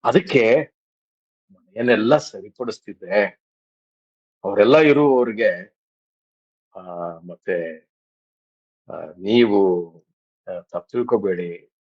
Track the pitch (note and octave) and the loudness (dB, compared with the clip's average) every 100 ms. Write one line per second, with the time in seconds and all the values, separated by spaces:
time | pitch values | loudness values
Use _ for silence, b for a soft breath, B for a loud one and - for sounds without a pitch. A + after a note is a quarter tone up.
0 | A#2+ C#3+ F3+ C3+ A2+ D#3+ D3 _ _ _ | 2 0 2 2 4 2 0 _ _ _
1 | _ _ _ _ _ _ _ A2 B2 A2 | _ _ _ _ _ _ _ -4 2 2
2 | A2 D3 - G2 G2+ _ A#2+ - - F2+ | 4 0 0 -18 -20 _ -12 -12 -18 -20
3 | F2+ G2+ G2 _ _ _ _ _ _ _ | -4 -2 -2 _ _ _ _ _ _ _
4 | _ _ _ _ F#2+ G2 G#2+ D3+ D#3 C#3+ | _ _ _ _ -6 2 4 6 6 4
5 | D3 B2+ B2 G#2+ G#2+ F2 F#2 _ _ _ | 4 2 0 0 -2 -2 -12 _ _ _
6 | _ _ _ _ _ _ _ F#2+ F2+ F2 | _ _ _ _ _ _ _ -20 -16 -12
7 | E2+ E2 F2 E2+ - F2+ E2 D#2+ _ _ | -12 -12 -18 -14 -6 -6 -6 -14 _ _
8 | _ _ _ _ _ _ _ _ _ E2 | _ _ _ _ _ _ _ _ _ -16
9 | D#2 E2+ F#2+ A#2 A2+ G2+ F#2+ F2 E2+ E2 | -16 -12 0 4 4 4 2 0 -4 -16
10 | _ _ _ _ - F2+ _ F2 _ A#2+ | _ _ _ _ -16 -16 _ -14 _ -8
11 | B2 A#2 G2 F2+ F2 E2+ _ _ | -2 -2 -2 -6 -8 -14 _ _